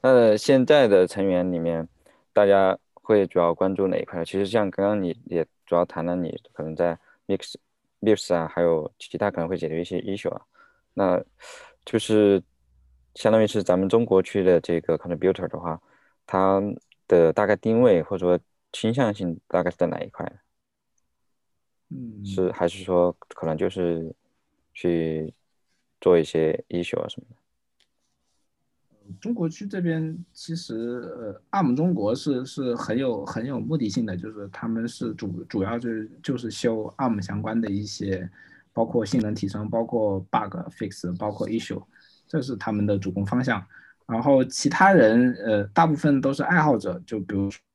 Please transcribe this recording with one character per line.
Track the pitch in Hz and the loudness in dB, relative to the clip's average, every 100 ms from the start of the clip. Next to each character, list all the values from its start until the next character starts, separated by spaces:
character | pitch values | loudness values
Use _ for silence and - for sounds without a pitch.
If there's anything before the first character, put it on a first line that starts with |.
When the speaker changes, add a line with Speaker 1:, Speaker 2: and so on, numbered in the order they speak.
Speaker 1:
那 | 127 127 113 107 | 6 6 6 4
现 | - 135 127 | 4 4 6
在 | 147 120 | 6 8
的 | 98 90 | 6 4
成 | 101 98 | 0 0
员 | 90 90 | 0 0
里 | 85 | -2
面， | 82 82 80 _ _ _ _ | -2 -4 -6 _ _ _ _
大 | - | 2
家 | 101 98 95 98 _ | 6 6 4 2 _
会 | _ - 107 92 | _ 2 2 4
主 | 90 | 2
要 | 85 | 2
关 | 82 95 | 2 -2
注 | 95 95 | 0 0
哪 | 85 | -2
一 | |
块？ | - 85 | -4 -6
其 | 85 | -4
实 | 95 | -4
像 | 98 110 98 | 0 0 -2
刚 | 95 | 0
刚 | 101 104 | 0 0
你 | 90 82 | -2 -6
也 | - 85 78 _ | -6 -4 -4 _
主 | _ | _
要 | 85 | 0
谈 | 87 82 | 0 -2
了 | 85 | -4
你 | 90 82 82 _ | -4 -4 -8 _
可 | - | -12
能 | 78 80 | -10 -2
在 | 87 82 _ _ - | -2 -2 _ _ -6
Mix，Mix | 98 - - _ _ _ _ 104 104 - | -6 -6 -18 _ _ _ _ 0 0 0
啊， | 87 80 | -2 -2
还 | - | 0
有 | 85 82 76 _ | 0 0 -4 _
其 | - - | -12 -4
他 | 104 | -4
可 | - | -2
能 | 82 | -6
会 | 90 | -4
解 | 82 | -4
决 | 80 | -6
一 | |
些 | 85 90 | -6 -6
issue | - 101 - | -6 -6 -6
啊。 | - _ _ _ _ _ | -8 _ _ _ _ _
那 | - 95 90 - _ - - - _ - | -2 0 0 -4 _ -20 -20 -20 _ -4
就 | 113 | -4
是 | - 107 101 98 - _ _ _ _ _ _ | 2 4 6 4 0 _ _ _ _ _ _
相 | - 110 | -2 2
当 | 110 | 4
于 | 107 | 4
是 | 107 | 0
咱 | 90 90 | 2 2
们 | 95 | 4
中 | 113 | 2
国 | 117 95 | 4 2
区 | 92 101 | 2 0
的 | 92 87 | 4 4
这 | - 85 | 2 -2
个 | - 80 | 0 -4
contributor | 87 82 92 92 87 | -4 0 0 0 -6
的 | 78 | -6
话， | 85 78 _ _ _ _ - | -8 -8 _ _ _ _ -4
他 | 95 95 98 101 - _ _ - | 2 2 2 0 -6 _ _ 2
的 | 90 82 | 6 6
大 | 80 104 | 4 2
概 | 101 | 2
定 | 110 113 | 2 4
位 | 123 90 | 4 4
或 | - 95 | 0 -2
者 | 90 | 0
说 | 90 _ _ _ | 0 _ _ _
倾 | - 113 | -4 -2
向 | 120 120 | 0 -2
性 | 101 90 82 _ | -2 -6 -8 _
大 | 90 | -2
概 | 90 | -2
是 | - | -2
在 | 85 | -4
哪 | 85 | -2
一 | 87 | -10
块？ | - - - _ _ _ _ _ _ _ _ _ _ _ _ _ _ _ | -10 -12 -12 _ _ _ _ _ _ _ _ _ _ _ _ _ _ _
Speaker 2:
嗯。 | 135 120 107 | -14 -14 -12
Speaker 1:
是， | 101 95 90 | -8 -2 -2
还 | - 87 | 0 -2
是 | 98 | -2
说 | 95 90 87 - - | -2 2 2 -2 -18
可 | - 85 | -8 -6
能 | 80 | -2
就 | 95 | -4
是 | 95 87 82 80 - _ _ _ _ _ | -2 -2 -2 -6 -14 _ _ _ _ _
去 | - 90 82 80 80 78 _ _ _ _ _ _ _ | -6 -2 0 -2 -4 -8 _ _ _ _ _ _ _
做 | 95 87 | 4 4
一 | |
些 | 76 80 80 - - | 4 0 0 -2 -4
issue | 87 87 - | -6 -4 -6
啊 | - | -6
什 | - | -12
么 | _ | _
的？ | _ _ _ _ _ _ _ _ _ _ _ _ _ _ _ _ _ 101 95 | _ _ _ _ _ _ _ _ _ _ _ _ _ _ _ _ _ -20 -12
Speaker 2:
中 | 220 | -8
国 | 233 165 | -4 -4
区 | - 202 | -6 -10
这 | 190 | -4
边 | 175 160 160 170 170 | -2 -2 -4 -8 -16
其 | - - | -18 -10
实， | 165 - 113 117 123 90 123 | -10 -8 -8 -6 -8 -10 -12
呃 | 110 98 _ | -12 -14 _
，arm | 202 151 | 0 2
中 | 127 175 | 2 0
国 | 147 104 | 0 0
是， | 123 151 127 | -2 -2 -4
是 | 131 - 127 | -4 -6 -4
很 | 120 - 113 | -4 -2 -2
有， | 131 113 | -2 -4
很 | 73 113 127 | -6 -8 -6
有 | 131 | -6
目 | 113 160 | -4 -2
的 | 107 | -2
性 | 123 | -2
的， | 110 90 | -2 -6
就 | 104 | -8
是 | 107 101 | -12 -14
他 | - 117 | -10 -6
们 | 113 117 | -4 -6
是 | - 117 | -6 -8
主， | - 104 87 - | -6 -8 -8 -6
主 | 104 | -4
要 | 98 120 | -2 -2
就 | 117 | -4
是， | 110 110 - | -6 -8 -10
就 | - 123 | -6 -4
是 | 117 | -6
修 | 107 120 110 107 - | -2 -2 -2 -6 -4
arm | 131 104 | -2 -2
相 | 101 104 | -4 -6
关 | 110 113 | -2 -2
的 | 110 | -2
一 | 101 | -4
些， | 104 - 101 95 90 _ - _ _ | -6 -8 -4 -4 -6 _ -20 _ _
包 | - | -4
括 | 113 120 | 0 0
性 | 107 123 | 0 0
能 | 107 | 0
提 | 101 101 | -2 -4
升， | 107 104 | -6 -4
包 | 113 | -4
括 | 113 117 107 98 92 | -2 0 0 -2 -2
bug | 110 104 87 - | -4 -4 -8 -12
fix， | - 104 - 87 90 | -10 -10 -8 -8 -4
包 | 107 | -6
括 | 101 - | -6 -4
issue， | 113 - - - _ _ _ _ | -4 -6 -12 -12 _ _ _ _
这 | 160 | -6
是 | 127 110 | -4 -6
他 | - | -4
们 | 104 104 | -2 0
的 | 98 | 0
主 | 95 | -2
攻 | 92 | -4
方 | 101 123 | -2 -2
向。 | 127 107 - - - _ - | 0 -4 -6 -20 -20 _ -6
然 | 113 | -2
后 | 117 135 | 4 4
其 | 127 - - | 2 -2 -2
他 | 170 190 | 4 6
人， | 190 110 117 123 120 | 8 6 6 4 0
呃， | 110 104 101 | 0 0 0
大 | 156 165 | 2 2
部 | |
分 | 143 151 139 | 2 2 2
都 | 135 | 0
是 | 143 | -2
爱 | 165 175 | 0 2
好 | 156 117 | 2 2
者， | 98 87 - | -2 -8 -8
就 | 110 | -8
比 | 92 | -4
如 | 101 98 | -2 -4
说 | - _ | -6 _